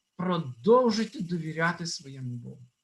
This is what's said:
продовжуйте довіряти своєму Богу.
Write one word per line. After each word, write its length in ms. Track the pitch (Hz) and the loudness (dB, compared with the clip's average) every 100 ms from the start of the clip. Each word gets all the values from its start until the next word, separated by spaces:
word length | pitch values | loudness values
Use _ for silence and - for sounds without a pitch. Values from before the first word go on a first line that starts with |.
| _ - | _ -6
продовжуйте 1040 | 180 170 135 117 143 247 247 208 220 285 | -2 -2 -4 -2 6 6 6 2 -2 -4
довіряти 680 | 170 175 156 156 165 175 165 | -4 -4 -4 0 0 0 -6
своєму 480 | - 139 135 127 | -10 -12 -10 -8
Богу. 320 | 120 127 127 - _ | -8 -12 -18 -20 _